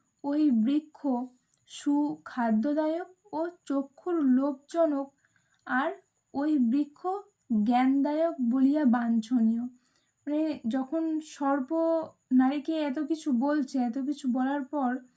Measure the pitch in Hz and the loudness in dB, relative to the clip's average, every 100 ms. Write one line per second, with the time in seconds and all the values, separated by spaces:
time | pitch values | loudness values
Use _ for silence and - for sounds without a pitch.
0 | _ _ 285 294 302 233 220 294 302 - | _ _ -4 0 2 4 2 0 -2 -6
1 | 294 240 254 - _ - - - - 285 | -4 -2 -4 -12 _ -20 -18 -8 -2 0
2 | 294 311 - - 233 220 277 294 311 330 | 0 -4 -10 -4 0 2 2 0 0 -2
3 | 359 370 _ 302 339 349 - 277 277 - | -6 _ _ -6 -6 -8 -4 -4 -4 -8
4 | - 349 277 254 285 277 - 339 330 285 | -4 0 4 4 2 -4 -4 0 2 0
5 | 277 _ _ _ _ _ - 254 302 392 | -6 _ _ _ _ _ -6 -2 -2 -4
6 | _ _ _ - 294 302 233 269 294 - | _ _ _ -4 0 2 2 2 -2 -6
7 | 359 392 392 _ - 220 208 247 262 277 | -6 -6 -8 _ -4 0 2 2 2 2
8 | 285 302 330 339 240 262 269 294 285 240 | 2 0 0 0 0 2 2 4 2 2
9 | 233 226 220 254 226 233 247 - _ _ | 2 -2 0 2 2 0 -4 -12 _ _
10 | _ _ - 294 311 294 233 262 262 320 | _ _ -4 -2 -2 -2 -4 -4 -2 -2
11 | 320 311 - - 277 285 262 320 330 330 | -2 -4 -6 -4 0 0 0 0 0 0
12 | 320 - - 254 262 294 285 320 294 262 | -4 -12 0 4 4 2 -2 -2 -2 -4
13 | 302 320 311 240 277 302 262 269 247 247 | -4 -4 -2 0 0 0 -2 -2 -2 -2
14 | 269 294 262 247 254 285 269 294 254 247 | -4 -4 -2 0 0 -2 -4 -4 -2 -4
15 | - | -8